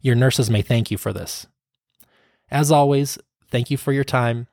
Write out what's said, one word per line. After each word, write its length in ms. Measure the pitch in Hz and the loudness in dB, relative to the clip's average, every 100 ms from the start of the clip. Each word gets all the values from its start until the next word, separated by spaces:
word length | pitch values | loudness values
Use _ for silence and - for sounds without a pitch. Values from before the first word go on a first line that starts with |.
Your 140 | 135 | 2
nurses 360 | 120 131 - 113 | 4 4 2 0
may 120 | 110 | 0
thank 280 | - 117 110 | 2 0 0
you 80 | 107 | -4
for 140 | - | -6
this. 340 | 98 - - - _ _ _ _ _ _ _ _ _ _ | -8 -10 -14 -16 _ _ _ _ _ _ _ _ _ _
As 200 | 135 147 | -2 2
always, 480 | 151 143 139 139 - - _ _ | 4 4 2 0 -6 -16 _ _
thank 200 | 123 120 | -4 -2
you 60 | 139 | -4
for 160 | - | -2
your 120 | 139 | -2
time. 440 | 135 131 120 117 120 | 0 0 0 -2 -8